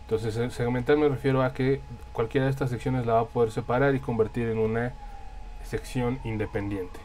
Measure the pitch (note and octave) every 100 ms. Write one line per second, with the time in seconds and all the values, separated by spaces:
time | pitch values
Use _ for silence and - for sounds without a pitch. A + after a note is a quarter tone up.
0 | - A2 A2 A2 A#2+ - A#2+ B2 A#2+ D3
1 | D3 C3+ C#3 C3 B2+ C3 C3 C3+ - -
2 | - - A2+ C3+ C3+ C3+ C3+ A#2 C3 C3
3 | A#2 A2+ A#2 A#2+ A2+ B2 A2+ A#2+ C#3 C3
4 | C3 A2+ G#2+ B2 A#2 A2 A2 A2+ B2 -
5 | - - - - - - - A2 - B2+
6 | A#2+ C3 A#2 G#2 G2+ G#2 G2+ G2+ F2+ -